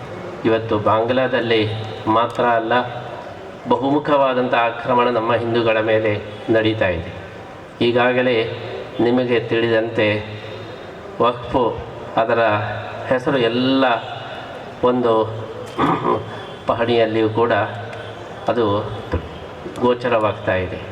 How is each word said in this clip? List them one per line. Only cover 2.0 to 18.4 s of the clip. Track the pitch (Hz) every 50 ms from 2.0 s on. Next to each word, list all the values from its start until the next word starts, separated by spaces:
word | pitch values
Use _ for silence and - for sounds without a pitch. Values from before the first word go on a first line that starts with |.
| -
ಮಾತ್ರ | 110 113 113 117 117 - - 120 120
ಅಲ್ಲ, | 117 113 110 113 120 - 123 - - - - - - - - - - - - - - - -
ಬಹುಮುಖವಾದಂಥ | 123 127 127 131 139 147 147 - 151 147 139 135 131 127 127 127 123 123 120
ಆಕ್ರಮಣ | 117 117 117 - - 123 127 123 123 123
ನಮ್ಮ | 120 110 110 120 117
ಹಿಂದೂಗಳ | 113 117 117 113 117 113 113 110 110
ಮೇಲೆ | 110 113 110 110 113 107 104 - - - - - - -
ನಡೀತಾ | 113 113 110 110 107 - 101 92
ಇದೆ. | 87 85 87 - - - - - - - - - - - - - - -
ಈಗಾಗಲೇ | 120 120 117 123 123 127 123 127 127 127 120 110 110 - - - - - - - - - - -
ನಿಮಗೆ | 113 120 123 127 127 120 123 110
ತಿಳಿದಂತೆ | - - 120 113 117 117 113 110 113 117 113 120 107 104 104 104 - - - - - - - - - - - - - - - - - - - -
ವಕ್ಫ್ | 233 240 240 - - - - 254 240 220 - - - - - - - - -
ಅದರ | 113 113 120 117 117 113 110 104 107 107 - - - - - - - -
ಹೆಸರು | - 131 127 - 156 139 127
ಎಲ್ಲ | 117 113 120 123 127 131 135 135 135 123 117 - - - - - - - - - - - - - - - - -
ಒಂದು | - 123 123 127 120 117 110 110 107 107 - - - - - - - - - - - - - - - 60 - - - - - - - - - - -
ಪಹಣಿಯಲ್ಲಿಯೂ | - 123 117 117 117 120 117 110 110 110 113 110 107
ಕೂಡ | - 117 117 117 113 101 107 - - - - - - - - - - - - - - -